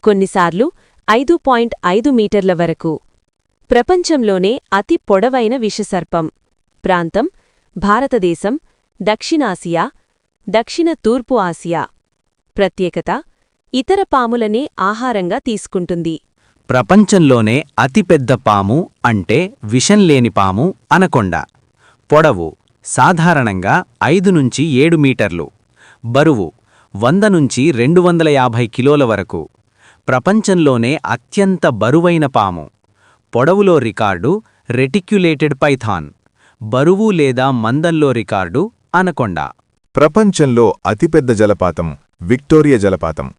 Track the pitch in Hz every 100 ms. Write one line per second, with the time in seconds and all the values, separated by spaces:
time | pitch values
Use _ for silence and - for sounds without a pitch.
0 | - 202 190 202 170 165 285 _ _ _
1 | - 220 269 339 - 240 233 - 180 185
2 | 247 254 208 208 190 170 170 165 165 151
3 | _ _ _ _ _ _ _ 240 240 359
4 | 349 311 220 190 185 269 _ 196 208 339
5 | - 196 226 262 220 262 220 - 208 190
6 | 160 170 160 _ _ _ _ _ 185 180
7 | 170 190 302 _ _ _ _ - 196 214
8 | 269 240 180 170 196 277 _ _ _ _
9 | 190 214 - 320 262 180 175 165 208 _
10 | _ _ _ _ - 214 233 - 339 330
11 | 214 247 240 247 185 165 170 165 - _
12 | _ _ _ _ _ - 196 - 185 175
13 | 165 214 - _ _ _ _ 254 262 392
14 | 381 277 233 240 214 214 294 - 190 220
15 | 254 220 180 226 - 208 - 190 175 175
16 | 165 160 _ _ _ _ _ 127 120 196
17 | 208 202 151 123 107 123 - - 127 170
18 | 208 160 120 131 - 104 98 131 190 _
19 | 120 107 87 113 185 254 107 123 - 208
20 | 190 139 120 - 98 95 160 - _ 160
21 | 185 139 98 80 - _ _ _ _ _
22 | _ 147 156 101 82 - _ _ - -
23 | 135 175 165 160 117 95 92 156 185 _
24 | 110 175 190 180 131 - 160 127 156 165
25 | 139 127 104 85 73 _ _ _ _ _
26 | 117 123 156 131 85 _ _ _ _ 98
27 | 117 180 214 185 139 - 143 127 123 175
28 | 175 170 160 143 127 117 120 - 127 147
29 | 127 104 92 90 76 _ _ _ _ _
30 | - 127 147 214 - 185 151 127 117 151
31 | - 117 _ - 196 185 165 117 107 156
32 | 175 170 147 131 101 87 76 _ _ _
33 | _ _ _ 117 139 190 202 165 117 98
34 | 107 92 101 202 - _ _ 120 135 196
35 | - 202 175 147 151 139 151 135 110 95
36 | 73 _ _ _ _ _ 110 123 147 190
37 | 220 185 139 123 131 127 110 135 170 160
38 | 143 117 107 104 90 101 208 _ _ 175
39 | 185 151 117 85 69 - _ _ _ -
40 | 151 156 214 180 143 120 113 - 90 107
41 | 165 160 127 110 104 101 90 82 82 69
42 | _ _ 87 127 - 156 151 131 98 92
43 | 80 - 67